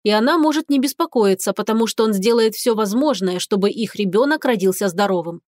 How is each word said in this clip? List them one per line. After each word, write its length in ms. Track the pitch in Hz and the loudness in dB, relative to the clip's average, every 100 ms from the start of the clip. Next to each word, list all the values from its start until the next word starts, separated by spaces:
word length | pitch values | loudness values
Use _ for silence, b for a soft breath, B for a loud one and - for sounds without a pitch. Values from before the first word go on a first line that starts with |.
и 80 | 208 | 0
она 260 | 208 247 339 | 2 2 2
может 320 | 311 302 302 | 2 0 0
не 100 | 277 | 0
беспокоиться, 760 | 269 - 330 247 202 190 - | 0 -2 -2 2 2 2 -2
потому 340 | 196 196 226 220 | -4 -2 0 0
что 160 | - | 0
он 100 | 220 | 0
сделает 420 | 196 208 233 226 - | 2 2 2 2 0
всё 200 | 247 214 | -2 0
возможное, 640 | 208 226 302 196 185 180 | 0 0 0 0 -2 -4
чтобы 300 | - 202 202 | -2 0 0
их 260 | - 214 - | -2 -6 -4
ребёнок 500 | 202 196 277 302 262 | -2 2 2 0 0
родился 440 | 220 190 185 196 | 0 0 -2 -4
здоровым. 520 | 175 202 180 165 170 _ | 0 0 0 -4 -12 _